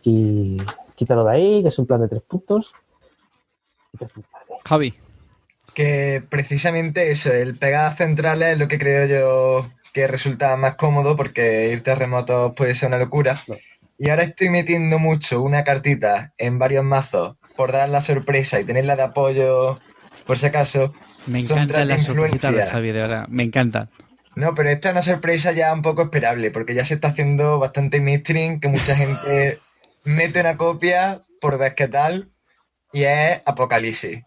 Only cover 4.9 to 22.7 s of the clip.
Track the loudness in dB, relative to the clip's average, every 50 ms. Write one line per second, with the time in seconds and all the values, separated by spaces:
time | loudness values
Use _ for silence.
4.9 | -6 _ -20 -20 _ -20 _ _ _ _ _ _ _ _ _ -18 _ -2 -2 0
5.9 | 0 0 0 -2 -2 -4 -6 -4 -4 -4 -4 -2 -4 0 0 0 0 0 -2 -2
6.9 | 0 0 0 0 0 0 0 0 2 2 0 -2 -4 -2 0 0 2 2 0 0
7.9 | 0 -2 0 0 0 0 0 0 0 2 2 2 2 2 0 0 -2 -2 0 2
8.9 | 2 2 2 2 2 2 2 2 2 2 2 2 2 0 -2 -4 -14 _ _ -10
9.9 | _ 0 0 0 0 -2 -2 -4 -2 0 0 0 0 2 0 -2 0 0 0 2
10.9 | 2 2 2 2 2 0 -2 -4 -2 0 0 2 2 2 0 0 -2 -2 -2 -2
11.9 | 0 0 0 -2 -2 -4 -2 0 0 0 0 0 0 0 0 0 0 0 0 -2
12.9 | 0 0 -2 0 0 0 0 0 0 -2 -8 -14 -14 -16 -16 -20 -20 _ _ _
13.9 | _ _ -2 0 2 2 0 0 0 -2 0 2 2 0 2 0 0 0 2 2
14.9 | 2 2 2 2 0 0 0 0 0 0 0 0 0 0 2 0 0 0 2 0
15.9 | 0 2 2 0 0 0 -2 -8 _ _ -4 -2 0 0 0 2 2 0 0 2
16.9 | 0 0 -2 -2 -2 -2 -2 -2 -8 _ _ _ _ -4 -2 0 0 0 0 0
17.9 | 0 -2 0 0 -2 -2 0 0 0 0 0 0 -2 -2 -2 0 -2 0 0 0
18.9 | 0 0 0 -2 0 0 0 2 2 2 2 2 2 2 2 0 -2 -6 _ -20
19.9 | _ _ -20 -20 -20 -20 -6 -4 -4 0 0 0 0 0 -2 0 0 0 0 0
20.9 | -2 -10 -20 -20 -20 -16 -8 -6 -4 -4 -2 0 0 0 2 0 0 0 0 0
21.9 | 2 0 0 0 2 0 2 0 0 0 0 0 0 0 0 0